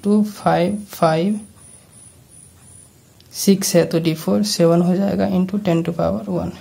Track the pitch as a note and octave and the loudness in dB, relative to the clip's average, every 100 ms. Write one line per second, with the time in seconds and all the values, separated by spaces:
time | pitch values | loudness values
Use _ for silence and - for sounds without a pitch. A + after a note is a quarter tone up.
0 | G3+ G#3+ G#3 - E3+ E3 F3+ G#3 - - | 2 2 0 -2 0 2 0 -2 -10 0
1 | E3 D#3+ F#3 G#3+ - - - - - - | 0 2 0 -2 -8 -20 -20 -20 -20 -20
2 | - - _ - - - - - - _ | -20 -20 _ -20 -20 -20 -20 -20 -20 _
3 | _ _ - - - F#3+ F#3+ F3 E3 E3 | _ _ -20 -4 2 2 4 2 2 0
4 | E3 D#3+ - G#3 G#3 - E3 E3+ F3 F#3 | -2 -2 -2 -2 -2 2 4 4 2 0
5 | G3 G3 G3 F#3+ F#3 G#3 G3 E3 E3+ E3+ | 0 0 0 0 0 -2 0 0 -2 -2
6 | E3 G3+ G#3 F3 - - | -2 -2 -4 -6 -6 -10